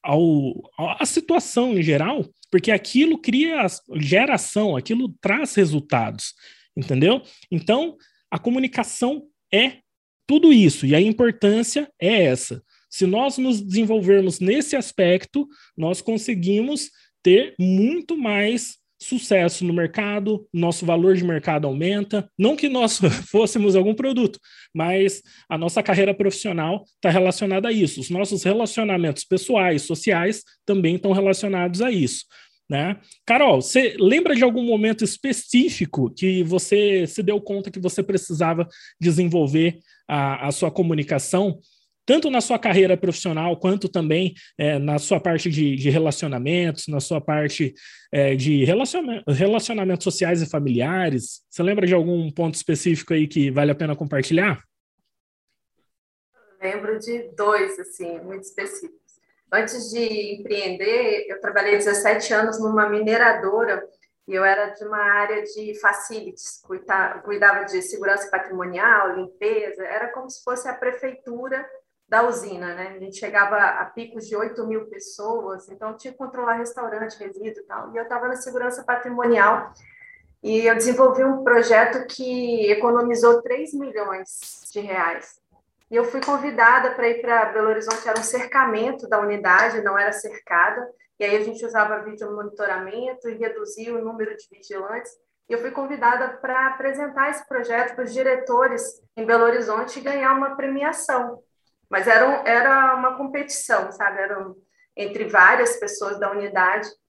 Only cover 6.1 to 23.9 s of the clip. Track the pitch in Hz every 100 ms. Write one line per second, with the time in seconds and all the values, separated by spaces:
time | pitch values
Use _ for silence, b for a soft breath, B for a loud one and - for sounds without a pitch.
6.1 | 107 - - b b b - 131 131 160
7.1 | 262 B B B 170 - 240 330 - b
8.1 | b _ 175 233 254 262 254 220 - 240
9.1 | 294 - _ _ 196 247 - _ _ _
10.1 | _ - 294 339 254 180 - 135 151 208
11.1 | 220 240 226 202 214 233 294 294 _ 175
12.1 | 220 160 127 - 123 _ _ _ - 185
13.1 | 208 269 262 262 220 202 196 220 220 185
14.1 | 196 190 170 180 269 294 277 - - 180
15.1 | 185 - 277 285 b b - 160 180 -
16.1 | 220 220 208 175 208 247 294 - b b
17.1 | _ 180 190 294 - 185 185 226 339 330
18.1 | 330 233 202 208 233 - - _ _ -
19.1 | 254 - 196 170 - 175 170 165 165 208
20.1 | 208 196 214 214 175 170 170 170 170 180
21.1 | 185 175 160 165 151 147 135 175 208 202
22.1 | 208 - - 208 302 294 254 226 - 185
23.1 | 110 - 202 214 240 202 190 190